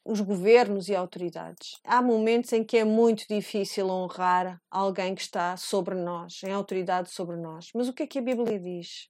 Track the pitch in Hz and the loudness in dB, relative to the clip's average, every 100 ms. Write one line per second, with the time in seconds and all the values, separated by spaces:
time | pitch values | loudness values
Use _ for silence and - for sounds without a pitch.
0 | - 208 196 190 196 240 208 196 180 190 | -4 -2 0 2 8 8 8 0 -2 -2
1 | 180 180 175 165 165 170 - - - 240 | -2 -6 -8 -8 -12 -14 -16 -12 0 4
2 | 247 220 220 233 240 226 220 233 214 220 | 4 4 4 2 2 0 2 4 4 6
3 | 233 214 - 208 196 214 190 - 190 185 | 6 4 -2 -4 -2 -4 -2 -2 -2 -2
4 | 180 180 180 180 185 175 _ 185 196 196 | -4 -2 2 2 0 -6 _ -2 -2 -2
5 | 185 190 - 196 175 185 - 202 180 185 | -4 -4 -6 -4 -2 -4 -2 -2 -2 -4
6 | 175 170 175 - 190 196 196 190 185 180 | -4 -6 -10 -12 -6 -4 -2 -4 0 -2
7 | 180 - 175 170 165 160 175 233 247 254 | -2 -8 -8 -8 -10 -12 -8 -4 -4 -4
8 | 302 277 240 240 226 202 180 175 170 - | -6 -4 -2 -2 -2 -4 -6 -10 -10 -16